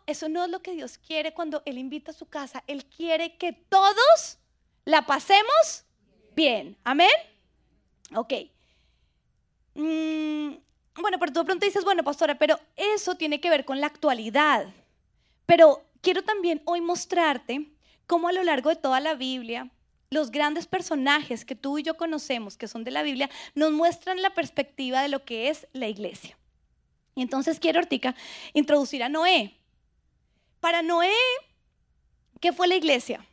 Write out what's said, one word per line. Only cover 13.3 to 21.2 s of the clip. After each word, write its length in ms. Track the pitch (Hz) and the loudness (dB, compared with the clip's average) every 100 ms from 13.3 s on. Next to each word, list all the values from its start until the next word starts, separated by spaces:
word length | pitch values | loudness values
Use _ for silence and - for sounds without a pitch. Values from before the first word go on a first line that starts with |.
| 294 | -2
que 100 | 339 | 0
ver 140 | 294 | 0
con 160 | - 269 | 0 -4
la 80 | 294 | -6
actualidad". 800 | 294 302 240 220 277 302 240 185 - _ _ _ _ _ _ - | -2 -2 -2 0 2 4 2 -2 -14 _ _ _ _ _ _ 4
Pero 360 | 339 311 - - _ | 10 10 8 -4 _
quiero 220 | 359 370 | 0 0
también 400 | 403 415 349 311 | -2 -2 -2 -2
hoy 160 | 339 349 | -2 -4
mostrarte 920 | 339 349 - 349 320 247 - 269 302 _ _ _ - | -2 -4 -2 0 2 0 -6 -8 -10 _ _ _ -2
cómo 220 | 339 339 | 0 0
a 40 | |
lo 120 | 370 | 0
largo 260 | 349 277 285 | 0 0 0
de 60 | 330 | 0
toda 240 | 269 262 | 0 0
la 140 | 302 | -2
Biblia, 560 | 277 262 254 233 233 254 _ _ _ _ | -4 -6 -8 -8 -10 -10 _ _ _ _
los 200 | 294 254 | -4 -2
grandes 360 | 277 294 320 311 | 0 0 -2 -4
personajes 800 | 370 349 294 269 294 | -6 -4 -2 2 0